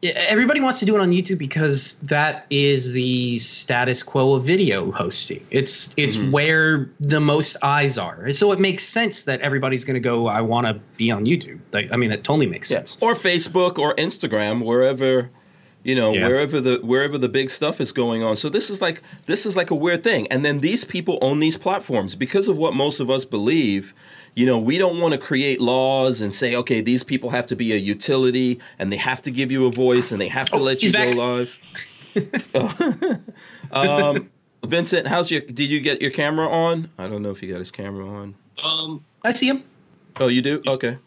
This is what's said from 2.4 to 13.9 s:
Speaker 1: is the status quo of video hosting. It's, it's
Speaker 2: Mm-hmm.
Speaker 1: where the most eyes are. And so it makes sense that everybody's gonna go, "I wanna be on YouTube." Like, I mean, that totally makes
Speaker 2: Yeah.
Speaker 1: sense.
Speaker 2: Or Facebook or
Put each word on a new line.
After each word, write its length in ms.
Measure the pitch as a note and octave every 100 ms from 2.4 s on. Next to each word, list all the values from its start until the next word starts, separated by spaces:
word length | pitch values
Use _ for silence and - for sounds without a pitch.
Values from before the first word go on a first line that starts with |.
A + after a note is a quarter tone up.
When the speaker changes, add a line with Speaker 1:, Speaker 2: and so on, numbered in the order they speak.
| -
Speaker 1:
is 440 | C#3+ C#3+ C#3 B2
the 440 | B2 B2+ B2+ B2 A#2+
status 640 | - - - A#2+ B2+ B2
quo 300 | - C#3+ C3
of 120 | C3+ B2+
video 440 | F#3 F3 G2 G2
hosting. 520 | - F2+ - - - -
It's, 420 | C3 C3+ - - -
it's 200 | C#3+ A2
Speaker 2:
Mm-hmm. 140 | C3
Speaker 1:
where 580 | C#3+ D3+ D#3+ D#3 D#3 C3 -
the 200 | D3 D3+
most 360 | D3+ D3 C#3+ -
eyes 360 | C#3 D3 C#3+ A#2+
are. 260 | F2 D#2+ G#2+
And 100 | C#3
so 160 | G#3
it 80 | F#3+
makes 240 | F#3+ F#3
sense 420 | - A3+ A#3 G#3+ -
that 160 | B2+
everybody's 440 | C#3+ C#3 C3 C3 B2
gonna 140 | C3
go, 280 | A#2+ A#2+ A#2
"I 140 | G#2+
wanna 380 | A2+ A#2 A#2+ G#2+ - -
be 160 | A2+
on 140 | G#2+ G#2+
YouTube." 340 | E3 - - -
Like, 180 | G#2 G#2
I 60 | A#2+
mean, 120 | A#2
that 140 | G#2+
totally 240 | - D3+ B2+
makes 240 | E2 -
Speaker 2:
Yeah. 80 | -
Speaker 1:
sense. 180 | - -
Speaker 2:
Or 120 | A3+
Facebook 640 | A3+ F#3 F3 E3 E3+ F3+ F3+
or 160 | D3